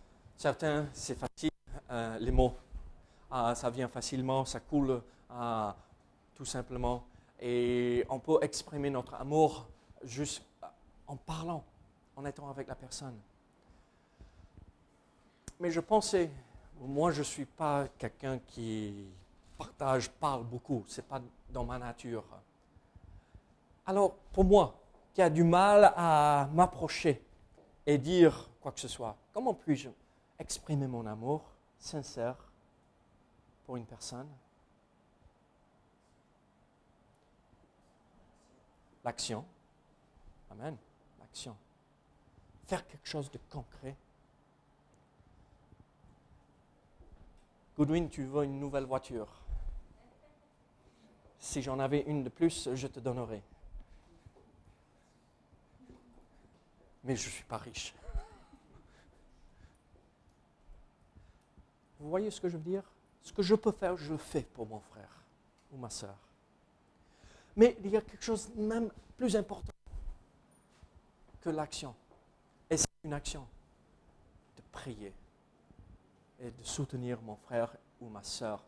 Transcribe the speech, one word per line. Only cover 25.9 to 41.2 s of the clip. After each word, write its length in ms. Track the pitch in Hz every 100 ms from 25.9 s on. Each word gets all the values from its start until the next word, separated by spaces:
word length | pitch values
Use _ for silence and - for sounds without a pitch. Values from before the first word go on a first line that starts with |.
| -
à 500 | 170 151 147 143 139
m'approcher 720 | 160 180 - 160 - 165 135 - - - - - -
et 140 | - 147
dire 500 | 139 180 165 - - -
quoi 100 | 139
que 80 | -
ce 80 | 123
soit, 280 | - 113 104 _
comment 220 | - 262 -
puis-je 340 | - 143 131 - - _ _ -
exprimer 480 | 156 - - 147 135
mon 220 | 120 110
amour 340 | 107 120 156 - - _ _
sincère 560 | - 156 135 - 117 131 - - _ _ _ _ _ _ _ _ _ _ -
pour 100 | 123
une 100 | 110
personne ? 440 | 113 - 123 143 135 _ _ _ _ _ _ _ _ - _ _ _ _ _ _ _ _ _ _ _ _ _ _ _ _ _ _ _ _ _ _ - - _ _ _ _ - - - _ - - _ _ -
L'action. 400 | 117 117 - 107 - - _ _ _ _ _ - - - -
Amen. 260 | 104 139 135 - _ _
L'action. 380 | -